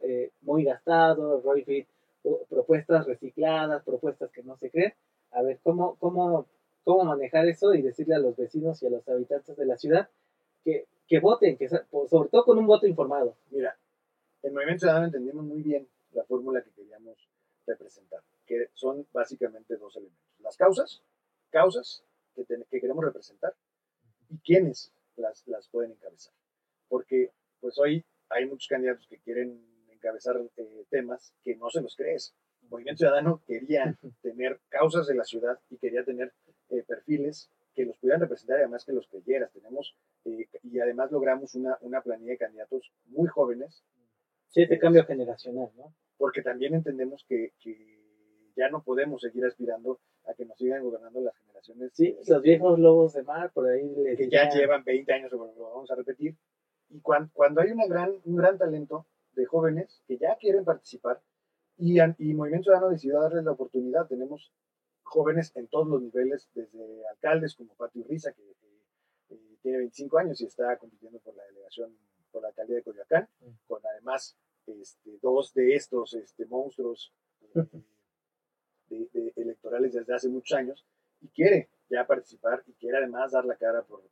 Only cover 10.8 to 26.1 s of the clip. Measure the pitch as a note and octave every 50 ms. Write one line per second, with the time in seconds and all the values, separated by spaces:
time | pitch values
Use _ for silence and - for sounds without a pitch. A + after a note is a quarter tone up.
10.8 | - - _ _ _ _ E3 D3+ E3 G3+ A#3 - G#3 F3+ C3 - C#3 B2 B2+ B2+
11.8 | - - - C#3+ C#3+ - E3 D#3+ D3 - - A#3 A#3+ B3 A3 G#3+ A3 G#3 G#3+ G#3
12.8 | G#3 G3 E3 D3+ C#3+ C3 C#3+ C#3+ B2+ A#2+ - _ _ _ C3+ C#3 B2+ - - -
13.8 | _ _ _ _ _ _ _ _ _ _ _ _ - C#3 C#3 C#3 C#3 D#3 F3 E3+
14.8 | F3+ E3+ D#3 E3 E3+ E3+ D3+ C3 B2 C3 C#3+ D3+ D3+ D3 D3 D3+ D3+ D3+ D3 C#3
15.8 | C3+ - _ _ _ _ _ A#2+ - - B2+ B2 B2 C3 C3 B2 A#2+ - _ G#2
16.8 | G2+ G#2+ G#2+ G#2+ A2+ A2+ A2+ _ _ _ _ _ _ _ _ _ _ - A2 -
17.8 | - G#2 - _ F#2+ _ - - - _ _ _ _ _ A#2 A#2+ A#2+ - _ -
18.8 | - - C3+ C#3+ C#3+ - - A#2+ A#2 - C3+ - B2 A#2 A2 A2+ A2+ _ A#2 G#2
19.8 | G#2 G2 - E2 - - _ _ _ _ _ _ _ A2 - - F3+ F#3+ F#3 B3
20.8 | D4+ - - - _ _ _ _ _ _ _ _ _ _ - D#3 F3 F#3+ F#3 A#3+
21.8 | - - - - _ _ _ _ _ _ _ - B2+ - B2 A#2+ A#2+ - - B2
22.8 | - B2+ - E3 D#3+ C#3+ - - - - _ _ - - - _ _ _ _ _
23.8 | _ _ _ _ _ _ _ _ _ _ D#3+ D#3 - - E3+ F#3+ F#3 D#3+ - -
24.8 | - - _ _ _ _ _ - A2+ G#2+ - - _ B2 A2+ G#2 - _ - A#2
25.8 | A#2 A2+ A2 _ - -